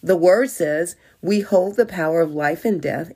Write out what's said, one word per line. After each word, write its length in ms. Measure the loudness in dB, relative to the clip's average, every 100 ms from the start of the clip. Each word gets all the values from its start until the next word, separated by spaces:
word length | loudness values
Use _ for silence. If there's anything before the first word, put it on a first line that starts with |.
The 140 | 0 2
word 340 | 4 4 2
says 460 | -2 -4 -2 -4 -8 _ _
we 200 | -2 0
hold 340 | 2 2 2 0
the 100 | -2
power 360 | 0 -2 0
of 100 | 0
life 320 | 0 -2 -2
and 180 | -2 -2
death 300 | -2 -6 -8